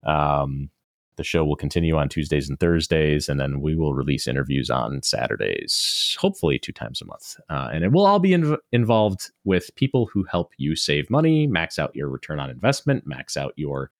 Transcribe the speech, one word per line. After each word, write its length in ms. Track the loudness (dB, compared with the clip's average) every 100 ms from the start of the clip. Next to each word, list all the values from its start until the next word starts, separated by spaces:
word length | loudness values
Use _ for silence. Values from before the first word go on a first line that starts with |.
Um, 640 | 2 2 2 2 0 -4 -8 _ _ _ _ -10
the 80 |
show 200 | -2 0
will 120 | 2 0
continue 400 | 0 0 2 2
on 120 | 0
Tuesdays 400 | -2 0 0 -2
and 100 | -2
Thursdays, 680 | 2 2 2 2 2 2 0
and 100 | -2
then 220 | -2 -2
we 140 | -2 0
will 180 | 0
release 320 | 0 0 -2 -2
interviews 440 | -2 0 -2 0
on 320 | -2 -2 -4
Saturdays, 1120 | -4 -2 -2 -2 -4 -4 -4 -4 -2 -2 -4 0
hopefully 380 | -2 0 0 0
two 140 | -4
times 280 | -10 -10 -10
a 40 |
month. 320 | -12 -16 -18 -20 -8
Uh, 220 | -6 -4
and 120 | -2
it 80 | 2
will 140 | 4 6
all 120 | 4
be 120 | 4
inv-, 280 | 4 2 0 _
involved 580 | 0 4 4 4 2 -6 _
with 300 | 2 2 2 -2
people 300 | 0 2 0
who 180 | 0
help 280 | 0 -2 -2 _
you 180 | -2
save 360 | -2 0 0 2
money, 360 | 2 4 4 2
max 320 | 0 -2 -2
out 160 | -4
your 140 | -4 -6
return 320 | -6 -6 -6
on 100 | -6
investment, 560 | -2 0 0 0 -2 -4
max 300 | -12 -8 -6
out 160 | -6 -6
your 340 | -6 -4 -6 _